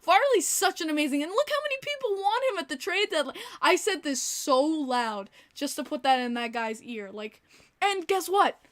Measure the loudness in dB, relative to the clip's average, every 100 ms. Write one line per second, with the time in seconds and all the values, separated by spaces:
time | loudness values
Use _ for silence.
0 | 6 6 6 4 2 2 0 0 -2 0
1 | 0 0 0 0 0 0 -2 -6 -4 -4
2 | -2 0 0 2 0 -2 -6 -6 -4 -2
3 | 0 0 -2 -6 -14 -2 2 2 2 -4
4 | -4 -4 -4 -6 0 2 2 0 -2 -2
5 | -2 -6 -10 -18 -20 -8 -6 -6 -6 -4
6 | 2 2 2 -4 -4 -4 -6 -6 -10 -12
7 | -10 -12 -12 -14 _ -20 _ _ 0 0
8 | 0 0 2 4 4 2 _